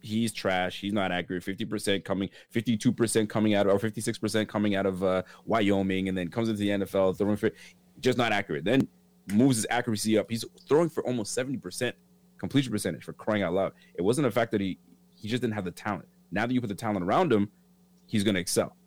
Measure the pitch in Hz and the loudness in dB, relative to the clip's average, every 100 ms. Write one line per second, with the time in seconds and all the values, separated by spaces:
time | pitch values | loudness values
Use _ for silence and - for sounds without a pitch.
0 | 127 107 117 - 101 92 90 - 101 104 | -4 -2 -2 -2 0 2 0 -2 -2 0
1 | 92 90 85 90 92 95 107 107 104 98 | 0 0 -2 -4 -4 -6 -6 -4 0 -2
2 | - 95 95 - - 120 113 113 127 - | 0 -4 -4 -8 -8 -4 0 2 2 2
3 | 117 113 104 113 107 101 101 98 113 110 | 2 2 2 2 2 4 4 2 0 -4
4 | 117 113 110 107 107 107 104 98 98 92 | -6 -4 -2 -2 -2 0 0 2 0 0
5 | 92 92 90 - - 110 101 101 95 95 | 0 0 -2 -14 -2 0 2 2 2 0
6 | 95 92 87 117 113 107 104 101 95 98 | -2 -2 -4 -2 -2 -2 -2 -2 0 2
7 | 95 92 101 107 110 - - _ _ - | 2 2 0 2 0 -2 -20 _ _ -4
8 | 127 117 120 101 98 76 82 135 - _ | 0 2 2 0 -2 -4 2 2 2 _
9 | _ _ - 101 135 117 101 117 123 107 | _ _ -2 4 4 4 0 -2 -2 -2
10 | 110 107 - 113 113 - - 143 170 - | 2 2 2 -4 -8 -14 2 2 2 -2
11 | - 123 101 - 127 135 90 - 123 - | -2 -4 -4 -4 -4 -6 -8 -4 -4 -4
12 | _ _ _ _ 95 139 131 107 98 80 | _ _ _ _ 0 0 0 -2 -2 -4
13 | - 80 - 107 90 90 92 - - - | -10 -8 -2 0 2 2 0 -4 -18 -2
14 | 90 131 139 110 117 107 98 87 _ _ | 0 2 2 2 0 0 -2 -6 _ _
15 | _ _ 104 120 120 107 90 - 107 95 | _ _ -6 -4 -2 -4 -6 -8 -6 -6
16 | - _ _ 92 117 127 113 98 113 104 | -8 _ _ -2 0 0 -2 -6 -4 -2
17 | 87 127 180 110 101 _ _ _ _ _ | 0 2 4 2 2 _ _ _ _ _
18 | _ 110 101 98 87 - 90 - | _ 0 2 0 0 -2 -2 -6